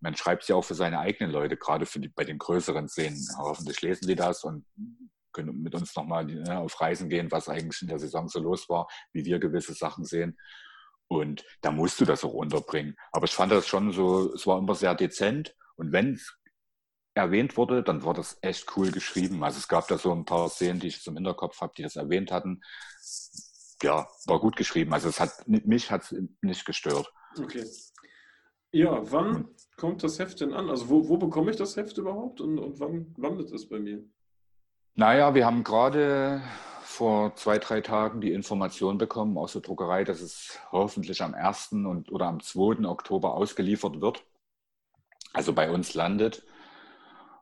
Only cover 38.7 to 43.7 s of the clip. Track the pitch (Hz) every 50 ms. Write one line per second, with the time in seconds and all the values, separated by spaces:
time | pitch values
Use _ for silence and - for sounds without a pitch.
38.7 | - - 92 95 101 101 113 - - 113 107 107 101 82 80 87 - 98 - -
39.7 | - - - 85 90 92 98 98 95 80 90 82 - - - - - - - -
40.7 | - 90 101 104 - - 87 85 95 - 95 82 71 - 78 92 98 - - -
41.7 | - 104 101 98 90 87 78 - 92 95 92 85 87 80 - - - 92 95 107
42.7 | 113 113 110 90 87 - - - 101 95 - - 64 - - - - - 98 92